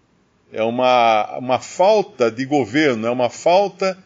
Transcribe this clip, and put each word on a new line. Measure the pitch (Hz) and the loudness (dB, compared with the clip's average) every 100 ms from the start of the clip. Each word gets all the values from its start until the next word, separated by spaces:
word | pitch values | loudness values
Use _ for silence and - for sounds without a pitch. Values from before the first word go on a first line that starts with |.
| _ _ _ _ _ | _ _ _ _ _
É | 110 | -6
uma, | 113 123 127 123 117 107 - - | -4 0 2 4 4 2 0 -6
uma | 127 123 | -4 -4
falta | - - 185 214 190 - 117 | -4 0 2 2 0 -2 -2
de | 110 135 | -2 -2
governo, | 147 107 139 151 113 113 | -2 0 0 0 0 -2
é | |
uma | 127 120 | -2 -2
falta | - 160 185 196 180 190 185 | -2 0 2 0 -2 -6 -6